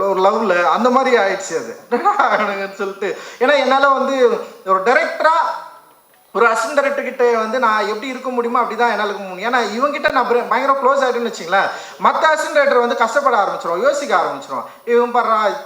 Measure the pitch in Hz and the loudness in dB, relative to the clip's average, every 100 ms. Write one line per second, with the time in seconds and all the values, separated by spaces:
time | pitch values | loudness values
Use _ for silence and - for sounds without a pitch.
0 | 196 185 190 214 220 180 175 175 247 247 | 0 2 2 2 2 2 2 2 2 2
1 | 262 233 196 185 - 160 117 107 - 240 | 2 2 2 -2 -4 -6 -6 -12 -6 0
2 | 392 359 226 208 208 196 196 - 196 196 | 2 2 2 0 -2 -4 -8 -6 -8 -4
3 | 196 156 - - 254 285 262 269 277 262 | -6 -6 -12 -2 2 2 2 2 4 2
4 | 254 269 240 - - - 190 185 190 285 | 0 2 2 2 -6 -10 -2 0 2 2
5 | 330 - 311 466 - - - - - _ | 0 0 2 2 0 -6 -12 -20 -20 _
6 | _ _ _ 196 233 226 - 285 277 277 | _ _ _ 0 2 2 0 0 0 -2
7 | 247 254 240 233 220 254 233 214 202 214 | -6 0 0 2 -2 0 0 0 -2 -4
8 | 269 247 262 247 233 254 226 220 240 208 | -8 -8 -4 -4 -2 -2 -2 0 0 0
9 | 208 196 190 180 220 254 214 220 285 285 | -4 -6 -10 -8 -2 -2 -2 -2 -2 0
10 | 311 269 240 240 233 226 269 277 254 277 | 0 0 2 0 0 0 0 2 2 2
11 | 254 233 233 - 170 190 165 - - - | 0 0 -4 -6 -2 0 0 -4 -14 -2
12 | 214 277 320 302 311 302 277 247 240 233 | 0 2 2 2 0 0 2 2 2 0
13 | 226 285 269 233 190 - 170 175 262 294 | 0 2 2 2 0 -2 -4 0 0 0
14 | 262 190 151 139 139 127 - - - 240 | 0 0 0 -6 -8 -10 -10 -12 0 2
15 | 240 240 220 220 208 185 | 2 0 2 2 0 -2